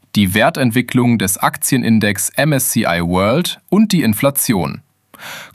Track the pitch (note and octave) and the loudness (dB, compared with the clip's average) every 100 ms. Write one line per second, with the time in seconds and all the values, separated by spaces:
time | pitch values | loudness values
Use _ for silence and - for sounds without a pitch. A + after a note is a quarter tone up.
0 | _ - G2 G#2 C#3 E3 B2+ A#2+ - B2+ | _ 0 2 4 2 2 0 0 0 0
1 | B2 A#2 F#2+ - C#3 - - C3 A2+ A2+ | 2 2 0 -2 -2 -2 -2 0 2 2
2 | G#2 G#2 - - D3 C#3 C3 - G#2 E2+ | 2 -2 -4 -2 0 0 0 -2 0 0
3 | E2+ F#2 G2 C#3 F3+ - - F#3+ G#3+ - | 0 0 2 0 -2 -6 -2 2 2 2
4 | A#2 - - - - G#2 D2+ - - _ | 0 0 0 -2 -2 -2 -2 -8 -18 _
5 | _ - - - - | _ -20 -18 -18 -12